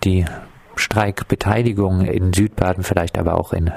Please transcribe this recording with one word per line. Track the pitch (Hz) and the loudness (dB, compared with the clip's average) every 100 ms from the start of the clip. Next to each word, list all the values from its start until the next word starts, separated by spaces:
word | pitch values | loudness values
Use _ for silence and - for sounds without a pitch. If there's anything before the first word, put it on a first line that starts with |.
die | 98 92 85 - - - - - | 0 2 0 -4 -16 -20 -16 -8
Streikbeteiligung | - 110 104 95 - 101 - 107 120 101 98 92 | -2 0 0 -2 -2 -2 0 2 2 0 0 2
in | 92 87 92 | 2 2 2
Südbaden, | 90 104 - 92 92 | 2 0 2 0 0
vielleicht | 90 90 85 - | -2 -2 -2 -2
aber | 82 85 | 0 0
auch | 82 | -2
in | 87 85 | -2 -2